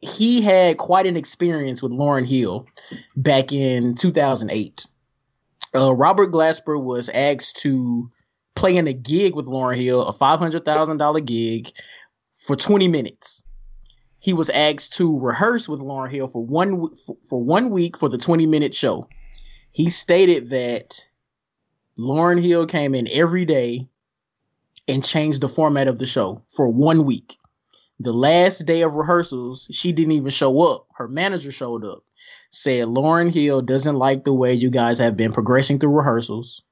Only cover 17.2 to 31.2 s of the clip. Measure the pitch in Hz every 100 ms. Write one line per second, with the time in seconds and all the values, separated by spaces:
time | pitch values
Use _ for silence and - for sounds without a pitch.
17.2 | _ 127 120 175 254 196 170 - 147 120
18.2 | - 165 160 156 147 165 135 92 - -
19.2 | - - - - _ - 165 170 - 175
20.2 | 190 165 120 131 123 120 - - - _
21.2 | _ _ _ _ _ _ _ - 117 147
22.2 | 170 175 175 170 165 165 147 135 117 135
23.2 | 170 180 175 147 123 120 127 _ _ _
24.2 | _ _ _ _ _ _ - 135 135 165
25.2 | 156 139 135 - 156 143 135 120 123 -
26.2 | 98 107 _ - 131 117 147 165 143 117
27.2 | _ - _ _ _ _ _ _ 123 117
28.2 | 135 170 180 185 156 165 165 147 151 175
29.2 | 170 127 123 127 - - 175 160 160 156
30.2 | 135 139 139 135 170 - _ - 120 135